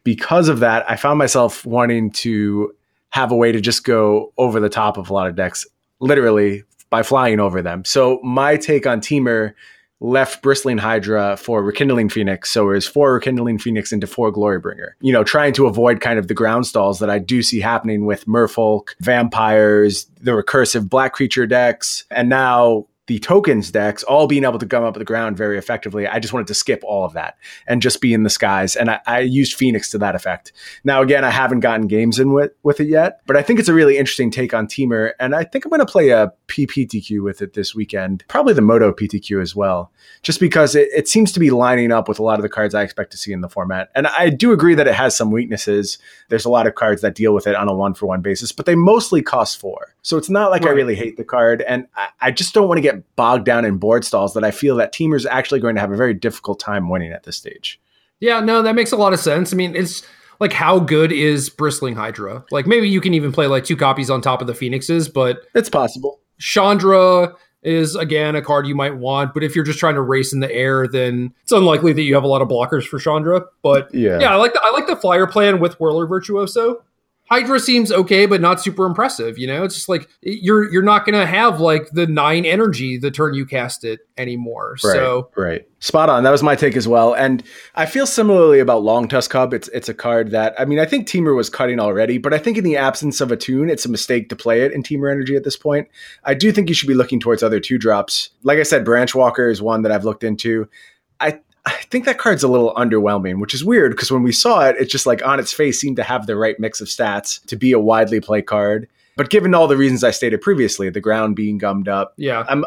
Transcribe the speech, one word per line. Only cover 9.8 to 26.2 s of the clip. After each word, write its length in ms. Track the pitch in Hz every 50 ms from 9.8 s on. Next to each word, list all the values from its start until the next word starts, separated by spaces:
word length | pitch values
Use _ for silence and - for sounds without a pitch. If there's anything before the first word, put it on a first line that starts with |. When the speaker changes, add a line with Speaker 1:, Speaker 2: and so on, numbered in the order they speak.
| _ _ _ -
Speaker 1:
left 440 | - 117 127 131 135 - - -
Bristling 360 | - 135 139 135 - 135 123 107
Hydra 580 | 101 110 113 110 95 104 107 104 101 101 101
for 260 | 98 - - 117 107
Rekindling 460 | 98 104 104 - 143 135 127 120 113 98
Phoenix. 420 | - 110 104 98 95 90 - -
So 200 | - 113 104 98
it 40 | 98
was 120 | 101 95 -
four 260 | - 147 147 135 131
Rekindling 440 | 120 - 139 127 120 120 120 113 101
Phoenix 340 | - 120 110 107 98 -
into 140 | 113 104 98
four 260 | 101 - - 117 110
Glorybringer, 580 | 92 104 104 104 98 90 90 - - - - - - -
you 120 | - 131
know, 100 | 127 117
trying 300 | 107 - - 151 147 143 131
to 120 | 135 135
avoid 340 | 120 98 113 120 120 120 101
kind 180 | - 123 117 110
of 80 | 95
the 80 | 87 110
ground 320 | 110 113 110 113 120 127
stalls 320 | - - 113 98 98 101 92
that 100 | 107 104
I 120 | 101 104
do 200 | 92 92 127 123
see 200 | 117 - 123 110
happening 440 | 95 113 117 110 - 113 107 104 104
with 220 | 104 101 - -
Merfolk, 640 | 110 110 117 117 104 - 117 113 107 107 101 - - - -
vampires, 1040 | 90 117 123 120 120 117 - 110 110 107 107 107 107 104 104 104 104 104 98 - - _ _ _
the 120 | - 123
recursive 560 | 120 107 101 - - 135 123 - - 120 104 92
black 240 | - 131 131 127
creature 340 | - - 139 123 - 131 120
decks, 580 | 110 123 123 123 120 117 - - - - - - -
and 180 | 107 123 120 123
now 580 | 131 135 131 127 123 120 120 117 113 107 104 _ _ _ _ -
the 100 | 120 104
tokens 540 | - - 180 202 202 175 127 107 95 87
decks 320 | 98 107 101 107 104 - -
all 240 | - 135 151 156 147
being 160 | 147 143 135
able 160 | 127 117 107
to 40 | 120
come 200 | 98 131 120 117
up 100 | 113 101
the 100 | 107 110
ground 320 | 98 113 113 113 110 101
very 220 | 92 107 104 104 98
effectively. 480 | - - 120 110 - 104 92 104 101
I 140 | 98 104 117